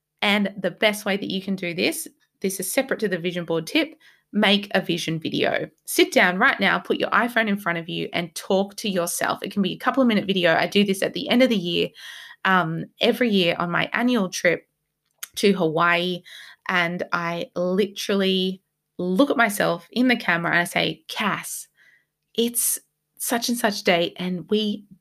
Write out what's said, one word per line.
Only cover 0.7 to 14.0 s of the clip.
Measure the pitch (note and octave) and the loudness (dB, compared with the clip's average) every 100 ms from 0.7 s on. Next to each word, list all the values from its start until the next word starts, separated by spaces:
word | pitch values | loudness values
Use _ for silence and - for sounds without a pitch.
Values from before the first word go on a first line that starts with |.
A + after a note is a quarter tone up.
best | E3+ A3 G#3 G#3 | 0 0 0 -2
way | G3 | -2
that | F3+ | -2
you | F#3 | -4
can | F#3+ F#3+ | -4 -4
do | F3 E3+ | -4 -2
this, | A3+ D#4+ - _ _ _ | -2 -2 -8 _ _ _
this | G3 F#3+ | -6 -6
is | F#3 | -4
separate | - C4 - | -2 -2 -2
to | G#3+ | -2
the | F3+ | -2
vision | F3 F3 E3+ | -4 -4 -2
board | E3 D#3+ | -4 0
tip, | D4+ D#4 - _ _ _ | -2 -2 -6 _ _ _
make | G#3 G#3 G3+ G3+ F#3+ | 2 4 4 2 -2
a | |
vision | F3 E3+ - D#3+ | 0 -2 -4 -4
video. | - - - - - - - | -4 0 0 0 -4 -12 -2
Sit | - F#4 | 2 2
down | - F#3+ F3+ | 4 2 4
right | C4 A#3 | 2 2
now, | F#3+ F3 | 2 0
put | - F#3+ | 0 -2
your | - | 0
iPhone | G3 A#3 A#3 A3 | 0 0 0 0
in | G3+ | -2
front | F3+ E3+ | -2 -4
of | E3 | -6
you | E3 E3 | -6 -6
and | E3+ E3+ - | -6 -6 -8
talk | - F#3+ G3 - | 0 0 0 -4
to | G#3+ | -4
yourself. | F#3 E3+ - - - | -2 -2 -2 -2 -2
It | - | -4
can | G#3 | -2
be | F#3 | -2
a | - | -2
couple | - B3+ | 0 2
of | B3 | 4
minute | G#3 - | 2 0
video. | G3 E3+ | 2 2
I | D#3+ F3 | 2 2
do | G3+ | 2
this | G#3 G3 | 2 2
at | - | -2
the | - - | -4 0
end | A#3+ | 4
of | C4 | 4
the | G#3+ | 2
year, | F3 E3+ E3+ - - - - - F#3 | 0 -2 -2 -6 -18 -18 -20 -4 2
um, | F#3 E3 E3 - - | 2 2 -2 -8 0
every | G#3+ A#3 B3 | 0 2 2
year | G3 E3+ - | 4 2 0
on | F3 | -2
my | E3+ - | -2 -2
annual | - | 0